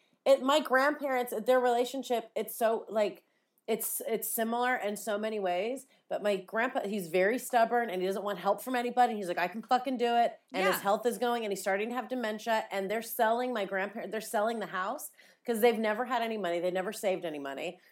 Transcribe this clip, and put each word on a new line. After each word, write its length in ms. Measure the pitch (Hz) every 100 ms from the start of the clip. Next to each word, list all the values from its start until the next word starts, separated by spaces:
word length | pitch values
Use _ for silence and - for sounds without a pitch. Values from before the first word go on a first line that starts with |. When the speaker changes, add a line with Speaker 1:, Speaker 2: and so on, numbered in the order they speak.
| _ _
Speaker 1:
it, 180 | 262 269
my 180 | 262 302
grandparents, 720 | - 262 285 285 277 254 247 220 220
their 140 | 254
relationship, 680 | 247 240 247 269 247 233 - -
it's 180 | 220 -
so, 300 | 226 226 -
like, 360 | 214 208 - _ _ _ _ -
it's, 340 | 220 - - -
it's 240 | 226 -
similar 440 | - 226 240 247 254
in 200 | 208 208
so 220 | 233 208
many 200 | 220 214
ways, 460 | 190 180 220 269 - _ -
but 140 | -
my 140 | 208 196
grandpa, 500 | 185 220 247 254 202
he's 220 | 208 170
very 300 | 180 190 247
stubborn 520 | - 240 226 240 226
and 100 | 185
he 60 | 185
doesn't 180 | 202
want 140 | 202 185
help 240 | 190 202
from 120 | 254
anybody. 400 | 254 240 247 240
He's 140 | 214 175
like, 80 | 175
"I 80 | 175
can 120 | 220
fucking 360 | - 254 262 254
do 180 | 240 233
it." 160 | 233 - _
And 120 | 180 190
his 100 | -
Speaker 2:
Yeah. 40 |
Speaker 1:
health 240 | 196 208
is 140 | 240 196
going 260 | 240 240
and 80 | 214
he's 80 | 190
starting 300 | 202 196 220
to 40 |
have 140 | 247 220
dementia 580 | 254 220 214 233 220 -
and 200 | 196 190
they're 120 | 220
selling 500 | 220 - 220 233 254
my 140 | 233 190
grandparent, 440 | 196 196 214 190
they're 120 | 214
selling 360 | 214 220 214 233
the 60 | 190
house 440 | 185 190 294 - _ - _
'cause 160 | - 226
they've 180 | 240 220
never 280 | 214 214 247
had 160 | 247
any 160 | 226 214
money. 220 | 180 175
They 100 | 180
never 220 | 185 185
saved 320 | 208 202 185 175
any 120 | 147
money. 400 | 139 135 165 180 _